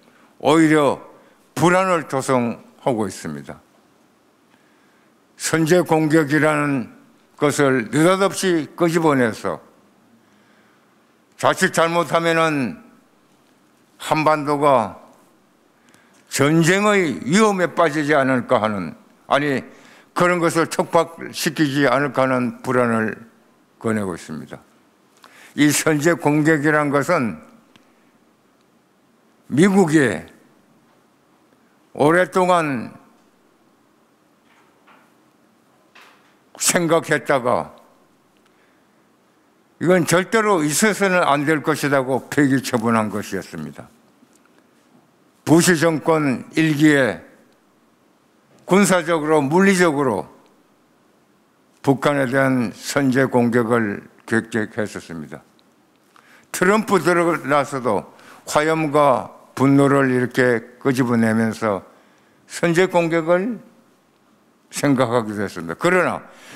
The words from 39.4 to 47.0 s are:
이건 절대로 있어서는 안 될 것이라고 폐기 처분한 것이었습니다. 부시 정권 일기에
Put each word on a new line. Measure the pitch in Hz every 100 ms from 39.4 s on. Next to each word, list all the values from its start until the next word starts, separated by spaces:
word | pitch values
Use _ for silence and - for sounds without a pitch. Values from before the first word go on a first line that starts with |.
| _ _ _ -
이건 | 147 180 147
절대로 | 170 185 226 214 185
있어서는 | 151 143 220 185 196 180
안 | 147 139
될 | 147 156
것이라고 | 160 147 143 139 127 123 -
폐기 | - 139 135
처분한 | - 123 117 113 107
것이었습니다. | 104 101 95 - 82 73 71 - _ _ _ _ _ _ _ _ _ _ _ _ _ _ _
부시 | - 165 170 165
정권 | 165 156 - 160 143 110 - 165
일기에 | 160 143 156 143